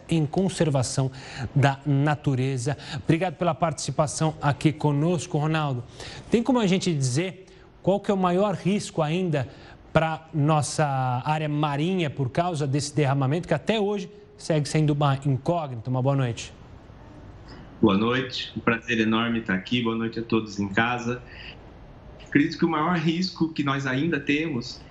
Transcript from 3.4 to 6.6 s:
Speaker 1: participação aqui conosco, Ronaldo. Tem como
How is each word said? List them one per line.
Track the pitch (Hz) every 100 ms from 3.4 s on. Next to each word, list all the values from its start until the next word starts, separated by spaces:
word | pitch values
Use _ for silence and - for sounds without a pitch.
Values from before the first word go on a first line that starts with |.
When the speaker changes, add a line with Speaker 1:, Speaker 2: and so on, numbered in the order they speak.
| 175
Speaker 1:
participação | 156 170 - - 131 147 - 156 156
aqui | 143 131 156
conosco, | 131 151 143 160 175 - 151
Ronaldo. | 156 160 147 123 - - - - -
Tem | 220
como | 240 247